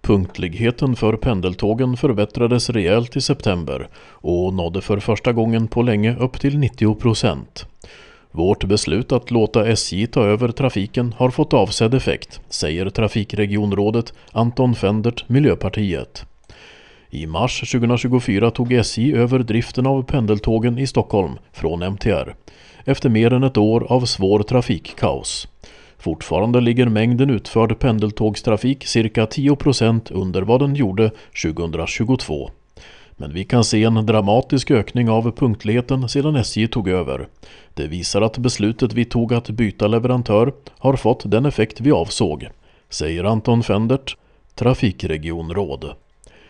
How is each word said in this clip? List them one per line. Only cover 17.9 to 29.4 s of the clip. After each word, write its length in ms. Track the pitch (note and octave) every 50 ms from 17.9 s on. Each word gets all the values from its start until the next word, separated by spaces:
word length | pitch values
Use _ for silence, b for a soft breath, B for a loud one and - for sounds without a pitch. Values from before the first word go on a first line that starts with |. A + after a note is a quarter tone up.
| B2 A#2 - B2+ B2+ B2+ A#2+ - G2 G2 A2+ A#2
tog 220 | A2+ - B2 A#2+ B2+
S 240 | B2 G#2 - -
J 160 | G#2+ A2+ D3 C#3+
över 260 | A#2 A#2+ A#2+ C3 C3
driften 480 | B2 A#2 G#2+ A#2 A2+ - - B2+ B2
av 160 | C3+ C#3 C3+ B2
pendeltågen 760 | - - C#3 A2+ G#2 G#2+ G2+ - B2 A2 A2+ A2 B2 A#2+
i 100 | A#2+ C3+
Stockholm 460 | B2+ - B2+ G#2 - - G2+ F#2 C#2+ B1 - - _ -
från 280 | - D#2+ D#2+ E2 E2+
M 160 | F2 F#2+ G2+
T 140 | G#2 - A#2
R, 240 | F#2 D2 C2+ - - - _ B B B B B B B B
efter 240 | - C3+ - - C3
mer 240 | A2 A2 A2+ A#2 B2+
än 100 | B2 C3+
ett 140 | C3 C3
år 280 | A2 G#2 G#2+ A2+ A#2 A#2 -
av 120 | B2 B2+
svår 420 | B2 A#2+ - - F#2+ F#2+ G#2 G#2+ G#2
trafikkaos. 1040 | - - B2 A#2+ - G#2+ D#2+ - - - - - F2 C2+ - - - - - - - _ - B B B B B B B B
Fortfarande 640 | - E2+ D#2+ - - - D#2+ F2 G#2 A#2 A#2+ B2
ligger 240 | A#2+ A#2 A#2+ B2 B2
mängden 440 | A#2+ G#2+ G#2+ A2 A#2 B2 A#2+ C3+ C#3
utförd 500 | C3 G2+ - - - A2+ A#2 A2 A2+ -
pendeltågstrafik 1040 | - C3 A2 G#2+ G#2 G#2+ G#2 - A2+ G#2+ G2+ - - A#2+ G#2+ G#2 - B2+ C#3 C3 -
cirka 400 | - - A#2 A2 G#2+ - A#2+ A2
tio 300 | - - -